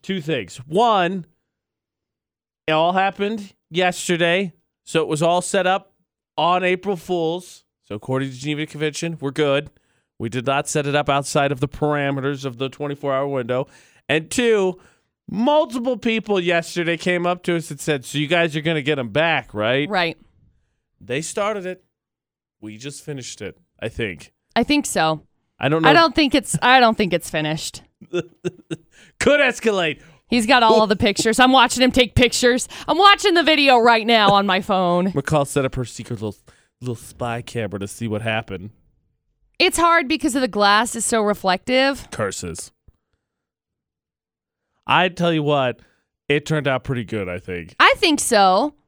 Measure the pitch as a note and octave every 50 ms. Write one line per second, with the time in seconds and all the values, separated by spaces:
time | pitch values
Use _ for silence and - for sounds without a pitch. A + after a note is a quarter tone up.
0 | _ - F#3+ F#3+ D3 D3+ D#3+ B2+ G2+ F2 - - B2 C#3 D#3+ F#3+ A#3+ A#3+ A3 G3
1 | F3 F3 G3 F#3+ E3 _ _ _ _ _ _ _ _ _ _ _ _ _ _ _
2 | _ _ _ _ _ _ _ _ _ _ _ _ _ - D#3 D#3 E3 F3 F#3 F#3+
3 | F#3+ G3 F#3 - G3+ G3+ A3 A3 G3+ G3 _ _ _ _ D#3 E3+ F3+ F3+ F3 -
4 | - - F3+ D#3+ F3 E3+ E3+ F#3 G3+ F3+ - _ _ _ _ _ _ - - E3
5 | D#3 - D#3 D3 E3 E3 F3 F3+ F3 - - G3 F3+ F3+ F#3+ G3 F#3+ _ _ _
6 | _ _ _ _ _ _ _ - D3+ E3+ F3+ F3+ F#3 F3+ F3+ F3+ F#3 G3 G3+ E3+
7 | - - F#3 F3 E3 D#3+ E3 F3+ F3+ - - - _ _ _ _ _ _ G2+ G#2+
8 | - - C3 C3 C3+ C3+ C3 B2+ C3 D3 D3+ D3 D#3 D3+ - D3+ D3+ D3+ C#3+ -
9 | - E3+ E3 D#3 - C#3 C3+ D3+ D3+ C#3+ C#3 C#3+ D3+ D3 _ _ _ _ _ _
10 | _ _ _ _ - A#2 G2+ B2+ A#2+ C3+ C3+ C#3+ D3 - - D#3 C#3+ C#3+ C#3+ D3
11 | D3 C#3+ C#3 C#3 C#3+ - - D3+ C#3+ C#3+ D3 C3 D3 C#3 - - D3+ D3 D3 D3
12 | C#3+ C#3 C#3 C#3 B2+ C#3 C#3+ C3+ C3+ C3+ A#2+ A#2 C3+ C3+ - - D3 C#3+ C#3+ C#3+
13 | - C#3 C3+ C3 C#3 C#3+ C#3 C3 B2 A#2 B2+ B2+ C3+ _ _ - _ _ _ _
14 | _ - C3+ D#3+ D#3+ - - - B3 A#3 A3 G#3 F#3+ F#3 F3 - _ _ _ _
15 | _ _ _ _ _ - - G3 A#3 C#4 D4 D#4 D#4 B3 A3+ C4 A#3 C4 B3+ G3+
16 | - A#3 A3+ A3 - G#3+ G3+ F#3+ F3 F3 F3 E3+ E3 - - F3 E3+ D#3+ E3+ D#3+
17 | - F3+ F3+ F3 F3 F3 F3+ F3+ - - F3 E3 D#3+ - D3+ C#3 - - D3+ C#3
18 | B2+ - - D3 D3+ C#3 E3+ E3+ E3+ E3 C#3+ D#3 D3 E3 E3 D#3 C3 C3+ D3+ C#3+
19 | B2 A2+ G2 C#3+ D#3+ E3+ D#3+ C#3 A#2 - - G2+ G#2 A2 B2 C3+ D3 F#3+ G#3 F#3
20 | F3 E3 D#3+ _ _ _ _ _ _ _ _ _ _ _ _ _ _ _ _ _
21 | - G2 A#2+ C#3+ E3 - - A3 G3+ G#3 A3 G#3 F3+ F#3 F#3 F#3 _ _ _ _
22 | _ _ _ _ _ _ _ _ _ _ _ _ - G#2+ G#2+ G#2+ A#2+ C#3+ C#3+ -
23 | - - D3 C3+ A#2+ - - - G#2+ F#2 - _ _ _ _ _ - A2+ - -
24 | A#2 G2+ F2 D2+ - - _ _ _ _ _ A#3 A#3+ - D4 D4 C#4+ - - G3
25 | D#3+ D#3 D#3+ D#3 - _ _ _ _ _ _ _ - C3+ D3+ E3 E3 B3 C#4+ E4+
26 | E4 D#4+ B3 - D#4 C4+ - C#4+ - - - - - B3 B3+ C4 B3 A3+ A3 -
27 | A3+ F3+ F3 E3 - - - D#3+ D#3 D3+ D#3 D#3+ - - - - - _ _ _
28 | - _ - F3 E3+ E3+ _ _ _ F3+ - - - _ - - _ _ _ -
29 | - - _ _ - - C#4+ D4 C#4+ B3+ A#3 - - A3 G#3 F#3+ F3 D#3 C#3+ -
30 | - - - _ _ _ A3+ B3 A3 G#3+ C4+ B3+ A#3 A3 A3 A3 G#3+ G3+ A3 F3+
31 | - G#3+ G3 - - A3+ A3+ - B3 B3+ C4 C4 A#3 B3+ - A#3+ C4 B3+ B3+ C4
32 | B3+ - _ - B3+ A#3+ - - - B3 B3 B3+ - - - - - - D4+ D#4+
33 | G4 G4+ G4+ G4+ - G#4 E4+ F4 D#4+ C4 D#4 C#4+ C#4+ C#4 B3+ A#3+ A3+ A#3+ A#3 A3+
34 | A3 A3 A#3 A3 G#3 G3+ G3+ G3+ G3+ G3+ F#3 F#3+ G3 - G3+ F#3 F#3 F3 F3 F3+
35 | F3+ G3 F3+ C#3+ C#3 - D#3 D3+ C#3+ - - C#3+ C3+ C3 - C3 B2+ A#2 - -
36 | A2+ - A#2+ G#2 G#2+ G#2+ G2+ _ _ - _ _ _ _ _ _ B2 B2+ A#2+ A2
37 | - - - - B2 A#2+ A#2 A#2+ A#2+ - - A#2+ A2 G2 F2 G2+ G2 G2 - -
38 | A#2 A2+ G#2+ G#2 A2+ A#2 A2 A2 A2+ - G2 F2+ F2+ A2 - _ _ _ _ _
39 | _ _ _ _ _ _ _ _ _ _ _ _ - F#4 - - E4 E4+ E4 E4
40 | E4+ B3 D#4 D4+ - D#4 A#3 C#4 B3+ A#3+ F3 G#3 G#3 G3+ G3+ G#3 A#3 A#3+ - A#3
41 | G#3 - A#3+ A3+ G#3 G#3 G3+ G3 - F#3+ F3+ F#3+ _ - B3+ C4 C4 C#4 C#4 B3
42 | - - - - A2 G2 F#2 - - F2 D#2 - - - _ _ _ - _ _
43 | _ _ _ _ _ _ _ _ _ _ _ _ _ _ _ _ _ _ _ _
44 | _ _ _ _ _ _ _ _ _ _ _ _ _ _ _ _ _ - C3 D#3
45 | F3+ F#3 F3 - E3+ E3+ E3 D#3 D3 C#3+ D3 C#3+ C3 B2 A2+ _ _ _ _ _
46 | _ _ _ _ _ _ C#3+ D3+ D3 - D#3 D3+ C#3 C#3 C3 B2+ _ - C3+ A#2+
47 | A#2 F2 A2 G#2+ G2 F2+ F2+ F2+ - - F2+ F2 E2+ E2 - _ D#4 G4 C#5 -
48 | - F4 D4+ C#4+ - - A#3+ G#3 G3 F#3+ F#3 G3 C4 D4 - _ _